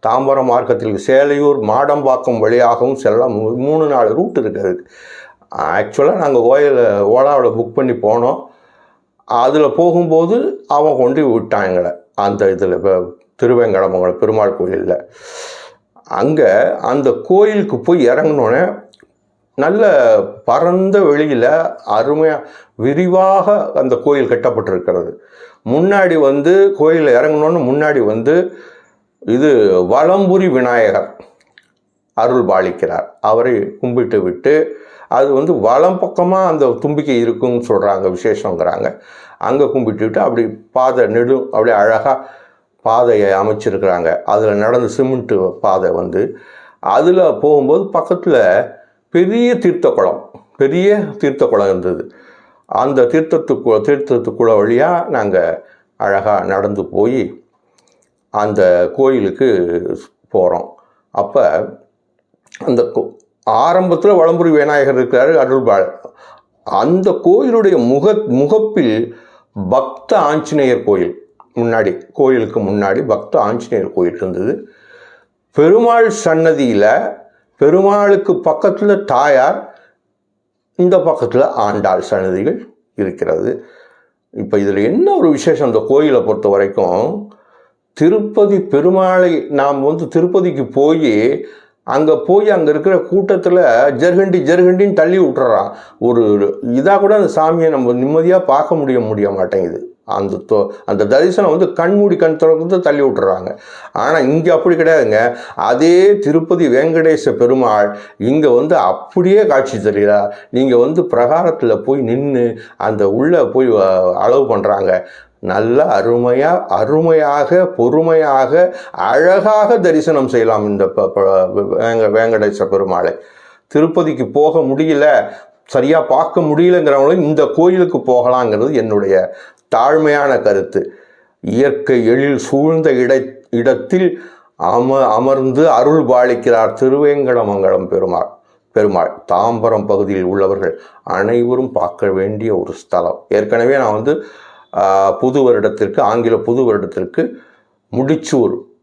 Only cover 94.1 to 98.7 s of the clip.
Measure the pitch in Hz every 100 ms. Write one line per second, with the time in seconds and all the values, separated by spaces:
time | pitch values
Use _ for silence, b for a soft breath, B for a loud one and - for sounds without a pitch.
94.1 | 175 196 180 139 180 180 180 202 202 160
95.1 | 190 170 - 127 101 95 B B B 117
96.1 | 120 110 104 101 - 117 123 160 196 202
97.1 | 214 180 - 156 165 165 143 120 120 135
98.1 | 160 165 185 - 139 151